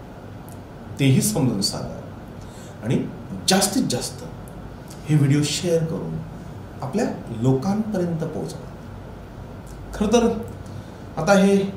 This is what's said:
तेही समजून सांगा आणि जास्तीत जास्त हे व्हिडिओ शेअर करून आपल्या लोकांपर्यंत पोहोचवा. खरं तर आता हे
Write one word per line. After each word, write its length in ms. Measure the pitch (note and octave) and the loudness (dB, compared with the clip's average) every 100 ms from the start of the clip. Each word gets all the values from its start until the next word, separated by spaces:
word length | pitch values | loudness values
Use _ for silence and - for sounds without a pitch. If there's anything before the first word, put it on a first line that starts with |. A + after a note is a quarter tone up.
| - - - - - - - - - - | -14 -14 -14 -14 -14 -14 -14 -14 -10 2
तेही 220 | C3+ D#3+ | 6 6
समजून 400 | G#3+ A#3 B3+ G#3 | 4 4 2 2
सांगा 380 | - D#3 - - - - - - - - - - | 0 -2 -6 -8 -12 -14 -14 -14 -14 -14 -14 -6
आणि 240 | A2+ E3 - - - F#2+ - | 0 0 0 -6 -10 -6 2
जास्तीत 360 | G3 G3+ C4 | 4 4 2
जास्त 400 | - - - - - - - - - - - - - | 2 0 -4 -8 -12 -12 -12 -14 -14 -14 -14 -10 2
हे 60 | D3+ | 4
व्हिडिओ 260 | C#3 D3 | 6 6
शेअर 400 | D3+ - F3+ E3 D#3+ | 4 0 2 2 2
करून 320 | G2 D#2+ D#2+ - - - - - - | -2 -4 -6 -8 -12 -12 -14 -14 -8
आपल्या 240 | C3 G#3 C4 - - G#2+ | -4 0 0 -2 -8 -2
लोकांपर्यंत 800 | B2+ C3 F#3+ G#3+ - F#3 E3+ D#3+ | 2 2 2 0 0 0 0 -2
पोहोचवा. 480 | E3 F#3+ D#3+ - - - - - - - - - - - - - - | -4 -4 -6 -8 -12 -14 -14 -14 -14 -14 -14 -14 -12 -12 -12 -12 -8
खरं 140 | - G3+ | 0 6
तर 200 | A#3 A3+ - - - - - - - - - | 6 6 2 -4 -10 -10 -12 -12 -14 -10 0
आता 160 | D#3+ | 6
हे 220 | G3 G3 G3 G3 | 8 10 8 4